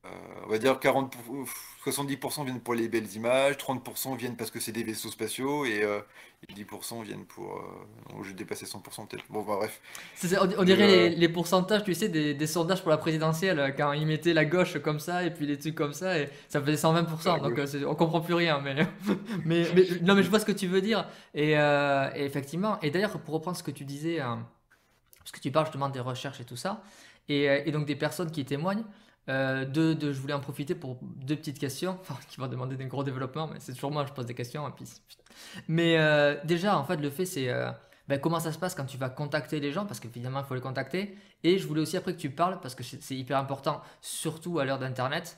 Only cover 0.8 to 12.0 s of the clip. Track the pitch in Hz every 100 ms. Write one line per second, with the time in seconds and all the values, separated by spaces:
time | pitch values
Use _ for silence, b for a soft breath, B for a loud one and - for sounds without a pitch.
0.8 | 143 120 131 123 120 139 123 - - -
1.8 | - 135 139 135 135 151 135 123 120 120
2.8 | 113 113 104 104 117 131 139 143 - 127
3.8 | 123 - 131 127 123 113 110 113 - 113
4.8 | 110 107 113 - 107 - 131 147 135 104
5.8 | 107 104 - B B B - 98 104 101
6.8 | - 117 104 101 95 - 98 95 95 95
7.8 | 101 110 - 101 98 95 104 101 101 104
8.8 | - - 104 - - 107 101 101 107 -
9.8 | B B B - 175 190 190 180 180 220
10.8 | 202 185 170 165 170 165 170 185 180 214
11.8 | 202 165